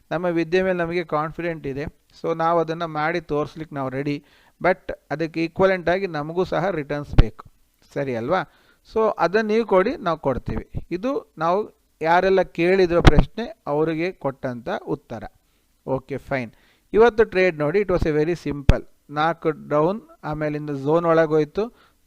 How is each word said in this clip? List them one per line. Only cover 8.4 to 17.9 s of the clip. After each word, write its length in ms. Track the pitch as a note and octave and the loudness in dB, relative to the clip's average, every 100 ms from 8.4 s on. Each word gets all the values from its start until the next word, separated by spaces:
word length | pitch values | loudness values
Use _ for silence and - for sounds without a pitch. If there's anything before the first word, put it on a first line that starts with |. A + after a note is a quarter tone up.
| D3+ _ _ _ - | -4 _ _ _ -8
So, 200 | A3 A3 - | -2 0 0
ಅದನ್ನು 360 | E3+ G#3 G#3+ | 0 0 0
ನೀವು 120 | A3 A3+ | 0 2
ಕೊಡಿ, 300 | F#3+ G3+ - | 2 2 -2
ನಾವು 220 | F3+ D#3+ | -4 -4
ಕೊಡ್ತೀವಿ. 500 | C#3 A#2+ - A2 - - - | -2 -4 -4 -8 -8 -10 -8
ಇದು 440 | F#3 B3 C#4+ - - | -6 -4 -6 -8 -4
ನಾವು 460 | E3 F#3+ A3 _ _ - | -2 0 -2 _ _ -4
ಯಾರೆಲ್ಲ 400 | D#3 F3 F#3+ F#3+ | 2 4 6 4
ಕೇಳಿದ್ರೋ 600 | F3 - E3+ F#3+ F3 E3+ | 2 2 4 4 4 6
ಪ್ರಶ್ನೆ 600 | D#3+ C#3+ C#3 - A#3+ - - | 6 6 4 0 -10 -10 -4
ಅವರಿಗೆ 460 | D3 D#3+ D#3+ F3 | -2 0 -2 -4
ಕೊಟ್ಟಂಥ 560 | F3+ C#3 C3 C3 A#2+ A2+ G3+ F4 | -6 -8 -6 -8 -8 -8 -8 -6
ಉತ್ತರ. 380 | D3 - A2 - _ _ _ _ _ - | -8 -10 -14 -14 _ _ _ _ _ -6
ಓಕೆ, 320 | C3+ - C3+ | -6 -6 -12
ಫೈನ್. 320 | - C3+ A2+ - _ _ _ | -6 -6 -6 -14 _ _ _
ಇವತ್ತು 320 | G3+ A#3 A3 | 4 6 4
ಟ್ರೇಡ್ 340 | G#3 F3+ F#3 D3+ | 2 2 2 2
ನೋಡಿ, 220 | D3+ F#3+ | 0 0
it 80 | F#3+ | 0